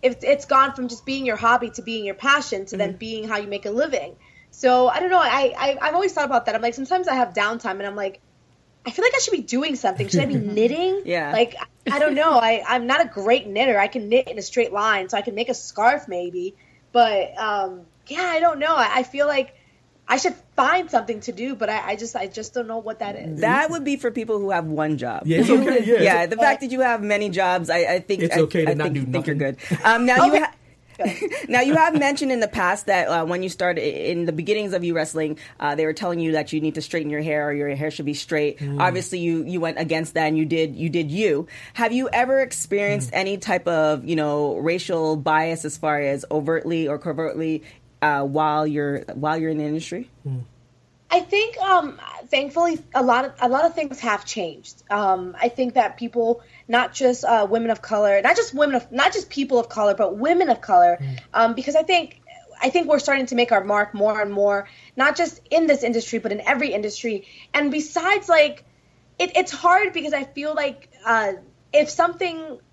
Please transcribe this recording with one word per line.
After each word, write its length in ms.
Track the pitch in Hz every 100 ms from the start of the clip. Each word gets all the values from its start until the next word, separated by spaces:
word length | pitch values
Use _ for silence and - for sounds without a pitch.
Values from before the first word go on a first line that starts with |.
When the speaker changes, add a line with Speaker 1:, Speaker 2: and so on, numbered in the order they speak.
Speaker 1:
if 220 | 254 247
it's 220 | 247 285 -
gone 280 | 269 269
from 140 | 269 247
just 180 | 240 -
being 200 | 269 262
your 80 | 226
hobby 340 | 226 240 240
to 100 | -
being 220 | 208 226 202
your 100 | 196
passion 500 | 254 285 277 196 190
to 120 | 190
then 120 | 202
Speaker 2:
Mm-hmm. 80 | 185
Speaker 1:
being 300 | 220 220 220
how 100 | 214
you 100 | 208
make 180 | 202 202
a 40 |
living. 440 | 214 311 254 143 - _ _ _
So 380 | - 254 254 254
I 120 | 302
don't 120 | 359
know. 80 | 370
I, 340 | 294 254 269 -
I, 200 | 277 269
I've 120 | 311
always 180 | 320 392
thought 120 | 359 285
about 220 | 254 233
that. 80 | 220
I'm 60 |
like, 120 | 233
sometimes 340 | 240 262 370 359
I 60 | 262
have 180 | 240 185
downtime 360 | 208 233 226 190
and 40 |
I'm 120 | 202 202
like, 240 | 196 196 _ _ _ _ _ _ -
"I 40 |
feel 160 | 233 480
like 80 | 523
I 40 |
should 120 | -
be 100 | 370
doing 320 | 226 240 311 262
something. 320 | 202 190 196
Should 140 | 175
I 40 | 285
be 100 | 269
Speaker 2:
<laughs> 200 | 208 208
Speaker 1:
knitting?" 460 | 233 302 359 392 381
Speaker 2:
Yeah. 260 | 175 147
Speaker 1:
Like, 240 | 180 233 - - _ -
I 80 | 285
don't 160 | 302 277
know. 160 | 320
I, 320 | 277 226 226 185
I'm 200 | 247 240
not 120 | 277 339
a 20 |
great 380 | - 202 254 220
knitter. 300 | 196 262 208
I 80 | 202
can 220 | 254 208
knit 180 | 240 262
in 120 | 214
a 20 |
straight 320 | 190 - 233
line, 340 | 202 214 202 185
so 80 | 214
I 40 |
can 140 | 208 202
make 140 | 240
a 40 |
scarf 540 | 240 - - 220 285 285
maybe. 480 | 180 175 180 180 - _ _ _
But, 460 | 240 233 202 180 -
um, 440 | 214 208 190 180 170 _ -
yeah, 160 | 302
I 160 | 359 320
don't 180 | 339 302
know. 160 | 302 320
I, 140 | 311 -
I 80 |
feel 240 | 247 277 285
like 280 | 277 262 - _ _ _ _ -
I 100 | 262
should 180 | 339 - _ -
find 340 | 269 349 339
something 300 | 247 220 220
to 100 | 208
do, 240 | 190 247 247
but 140 | 214
I, 220 | 214 190
I 40 | 202
just, 200 | 226 -
I 100 | 196
just 260 | 208 214
don't 140 | 254 226
know 120 | 226
what 200 | 220 220
that 160 | 208 208
is. 240 | 160 151
Speaker 2:
That 300 | - 254 311
would 160 | 330 277
be 100 | 277
for 160 | 247
people 280 | 226 220 214
who 100 | 196
have 160 | 185 165
one 320 | 151 151 151
job. 260 | 120 107 -
Speaker 3:
Yeah, 120 | -
it's 80 | 233
Speaker 2:
You 140 | 262
Speaker 3:
okay, 240 | - 254 220
yeah. 160 | 233
Speaker 2:
Yeah, 240 | 185 175 170
the 100 | 226
fact 240 | 254 285
that 100 | 269
you 100 | 254
have 200 | 254 233
many 280 | 208 208 208
jobs, 400 | 175 185 185 165
I, 80 | 170 175
I 140 | 180
think 220 | 180 196
Speaker 3:
It's 120 | 165 175
Speaker 2:
I, 60 |
Speaker 3:
okay 240 | 160 147 156
to 60 |
Speaker 2:
I 20 |
Speaker 3:
not 100 | 147 156
Speaker 2:
think, 40 | 139
Speaker 3:
do 160 | 127
Speaker 2:
think 160 | 127 -
you're 80 | 147
Speaker 3:
nothing. 200 | 139 135 -
Speaker 2:
good. 160 | 170 -
Um, 200 | 233 247
now 200 | 254 339
you 80 |
Speaker 1:
Okay. 80 | 294
Speaker 2:
ha-, 120 | 311 - _ _ _ -
<laughs> 480 | 196 - 403 539 -
now 140 | 247
you 140 | 262 320
have 220 | 330 311
mentioned 340 | 277 285 277
in 100 | 254
the 60 | 214
past 400 | - 180 196 -
that, 200 | 190 120
uh, 180 | 165 165
when 160 | 175
you 60 | 185
started 320 | 175 180 170
i-, 300 | 143 69 90
in 140 | 170 170
the 80 |
beginnings 400 | 160 170 208 208
of 100 | 180
you 100 | 175
wrestling, 440 | 165 156 160 156 151 - -
uh, 140 | 147 147
they 100 | 156
were 80 |
telling 260 | 156 185 170
you 140 | 165
that 180 | 156 151
you 80 | 160
need 160 | 156 156
to 60 |
straighten 280 | 151 170 147
your 120 | 147
hair 260 | 156 151 147
or 60 |
your 200 | 143 143
hair 160 | 139 147
should 160 | - 147
be 80 |
straight. 460 | 147 - 160 147 143
Speaker 3:
Mm. 200 | 143 139
Speaker 2:
Obviously, 380 | 180 180 180 185
you, 240 | 170 165 147
you 160 | 180
went 180 | 165 -
against 340 | 160 160 160 -
that 100 | 156
and 100 | 156
you 80 | 156
did, 300 | 165 160 139
you 140 | 165
did 200 | 170 156
you. 380 | 160 214 147 165 - -
Have 200 | - 233
you 160 | 240 262
ever 280 | 226 254 269
experienced 720 | 254 - - 202 202 208 123
Speaker 3:
Mm. 60 | 196
Speaker 2:
any 200 | 190 196
type 300 | - 180 175
of, 360 | 165 156 151
you 140 | 127 160
know, 400 | 151 147 147 90
racial 580 | 147 175 - 170 160 156
bias 480 | 143 156 160 160
as 140 | 156 -
far 220 | 156 147
as 240 | 143 139 -
overtly 580 | 151 143 165 - 165 156
or 100 | 143
covertly, 640 | 170 147 160 - 160 156 - - _ _
uh, 200 | 151 143
while 440 | 139 143 156 151 156
you're, 340 | 147 143 143 -
while 240 | - 151 165
you're 100 | 160
in 60 | 156
the 40 | 151
industry? 440 | 156 160 180 254 _ 143
Speaker 3:
Mm. 140 | 131 123 _ _ _ _ _ _
Speaker 1:
I 60 | 349
think, 380 | 339 403 440 466
um, 400 | 381 370 302 - - - 240
thankfully, 520 | 269 285 330 339 330 - 262
a 80 |
lot 220 | 254 240 269
of, 80 | -
a 80 | 247
lot 160 | 269 330
of 100 | 339
things 240 | 294 262
have 240 | 240 202
changed. 580 | - - 175 - - - _
Um, 460 | 208 202 185 180 180
I 100 | 240
think 240 | 240 254
that 240 | 254 214 -
people, 440 | 233 233 226 233 - - -
not 240 | 233 262
just, 320 | - 262 247 -
uh, 200 | 226 208
women 200 | 220 226
of 120 | 220
color, 400 | - 220 208 202
not 140 | 220 349
just 160 | 453 269
women 200 | 294 254
of, 120 | -
not 180 | 240 320
just 180 | 392 -
people 300 | - 277 254
of 80 | 233
color, 260 | 214 208
but 240 | 202 208 208
women 320 | 269 349 349
of 120 | 240
color, 360 | - 185 175 175
Speaker 3:
Mm. 180 | 135 127 -
Speaker 1:
um, 200 | - 233
because 220 | 233 262 302
I 80 |
think, 380 | 320 359 302 - _ - - -
I 60 | 262
think 180 | 349 311
we're 120 | 294
starting 260 | 285 269 254
to 100 | 240
make 160 | 240
our 100 | 214
mark 300 | 190 208 208
more 280 | 208 208 214
and 100 | 202
more, 380 | 202 202 202 202 - - -
not 220 | 269 302
just 240 | 339 - _
in 160 | 320 320
this 160 | 277
industry, 360 | 240 233 220 226
but 120 | 226
in 80 | 208 -
every 240 | 262 277
industry. 560 | 202 208 202 233 208 - - -
And 180 | 285 294
besides, 580 | 302 302 - 339 403 392
like, 340 | 330 294 294 _ _ _ _ _ _
it, 160 | 254 311
it's 160 | 370
hard 400 | - 349 370 415
because 220 | 370 302
I 100 | 285
feel 320 | 269 - 294 302
like, 340 | 285 - - _ 220
uh, 280 | 226 208 190 - _ _
if 160 | 294 302
something 680 | - 339 339 370 330 311 254 _